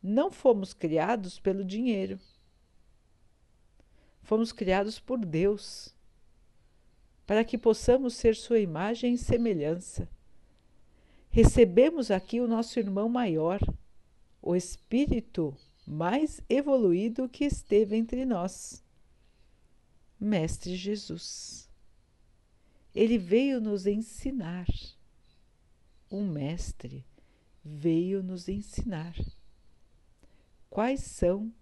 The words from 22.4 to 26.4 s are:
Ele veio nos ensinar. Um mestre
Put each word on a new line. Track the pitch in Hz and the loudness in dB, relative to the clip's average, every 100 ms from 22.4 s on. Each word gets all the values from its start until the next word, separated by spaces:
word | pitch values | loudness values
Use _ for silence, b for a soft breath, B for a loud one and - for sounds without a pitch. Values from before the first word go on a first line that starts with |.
| _ _ _ _ _ | _ _ _ _ _
Ele | - 226 233 | 2 4 4
veio | 175 214 277 262 | 4 4 4 0
nos | 214 208 185 | -2 -2 0
ensinar. | 208 226 - 269 262 165 175 180 - - - - _ _ _ _ _ _ _ _ _ _ | -2 -4 -8 -6 -4 -6 -6 -2 -2 -4 -20 -20 _ _ _ _ _ _ _ _ _ _
Um | 196 202 | -6 -4
mestre | 151 | -2